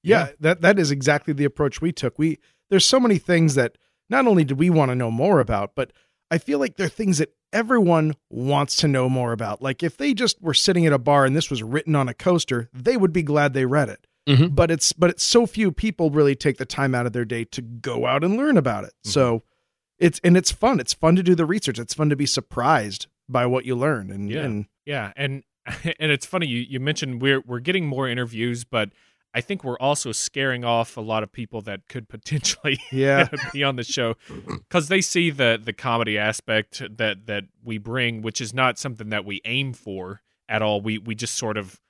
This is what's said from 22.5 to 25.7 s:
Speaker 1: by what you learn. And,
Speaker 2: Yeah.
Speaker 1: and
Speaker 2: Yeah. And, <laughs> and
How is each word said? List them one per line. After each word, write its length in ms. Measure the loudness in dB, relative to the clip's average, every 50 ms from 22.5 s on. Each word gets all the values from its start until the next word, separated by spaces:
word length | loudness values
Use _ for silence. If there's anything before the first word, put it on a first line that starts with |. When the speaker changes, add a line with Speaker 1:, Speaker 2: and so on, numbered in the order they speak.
| -6 -2 2 2 2 2 0 -4 -8 -12 -14 _ _ _ _
Speaker 1:
by 200 | -4 -2 0 0
what 180 | 2 0 -2 -2
you 100 | -4 -4
learn. 360 | -2 0 -2 -2 -2 -6 -10
And, 200 | -8 -8 -8 -6
Speaker 2:
Yeah. 120 | -6 -6 -6
Speaker 1:
and 220 | -4 -6 -6 -8 _ _ _ _
Speaker 2:
Yeah. 280 | -8 -8 -8 -8 -10 -8
And, 280 | -8 -6 -6 -6 -8 _ _
<laughs> 140 | _ _ _
and 460 | -14